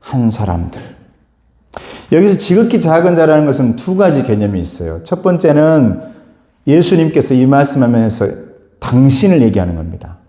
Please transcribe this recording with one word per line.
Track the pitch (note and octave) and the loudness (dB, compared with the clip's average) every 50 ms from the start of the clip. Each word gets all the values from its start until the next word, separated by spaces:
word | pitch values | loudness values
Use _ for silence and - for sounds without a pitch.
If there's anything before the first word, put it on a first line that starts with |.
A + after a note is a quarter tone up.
한 | _ - - C3 A#2+ A2+ | _ -6 -4 -2 -2 -2
사람들. | G#2+ A2 G#2 F#2+ F2 E2+ E2+ D#2+ - - - - - - _ _ _ _ _ _ _ _ _ _ _ _ _ _ - - - - - - - - | -2 -2 -6 -4 -4 -6 -6 -8 -12 -16 -20 -20 -20 -20 _ _ _ _ _ _ _ _ _ _ _ _ _ _ -20 -20 -20 -18 -20 -20 -6 -2
여기서 | - D#3+ F#3+ G#3 G3 E3+ | 0 2 2 2 2 0
지극히 | - - F3+ G3+ A#3 A#3 A#3+ G#3+ | 0 0 2 2 2 2 0 0
작은 | - E3 D#3+ E3 E3+ F#3 F3 | 0 2 2 2 2 2 2
자라는 | E3 D#3+ D#3 D#3 D3+ D3+ | 2 2 4 4 2 2
것은 | D3 C3 C3+ C3 A#2+ A2 | 0 0 0 0 -2 -2
두 | - - - F#3 | -4 -4 -6 -2
가지 | F#3 G3+ F#3 D3+ C3+ A#2+ | 0 2 2 2 0 0
개념이 | - A2 G#2 G#2 G2+ G2+ F#2 | -2 -2 -2 -2 -2 -2 -4
있어요. | F2 E2+ - - F2 E2 D#2+ E2 - | -6 -8 -10 -10 -10 -10 -10 -10 -8
첫 | - - - - | -8 -8 -4 -2
번째는 | F#3+ F3+ B3+ - D#3+ C#3+ D3+ D3+ D#3 D#3+ D#4 C4 - - - - - - - - _ _ _ _ _ _ _ _ | -2 -2 0 2 2 2 4 2 2 2 2 2 0 -2 -4 -10 -16 -20 -20 -20 _ _ _ _ _ _ _ _
예수님께서 | - C#3 E3 E3+ - G3 E3 D#3+ D#3 - D3+ C3 - C3+ | 0 2 2 2 2 2 2 0 2 0 -2 0 0 0
이 | B2+ B2+ | 2 2
말씀하면서 | C3 C#3 C#3 C#3+ C#3 - C#3 B2+ A#2+ A#2+ A#2 A2+ A2 - - - - - - - - - - _ _ _ _ | 4 4 2 2 0 0 0 0 2 2 0 0 -2 -2 -2 -4 -4 -4 -8 -16 -20 -20 -20 _ _ _ _
당신을 | - - A#2+ B2 C3+ C#3 C3+ - - G3 F#3 D#3+ A#2+ | -8 -2 2 4 4 4 4 2 2 2 4 4 2
얘기하는 | A2+ G2 G#2 F2+ F2 E2+ | 2 0 0 -2 -4 -6
겁니다. | D#2+ D#2+ E2 F2 - - - - - _ | -8 -8 -10 -12 -14 -16 -18 -20 -20 _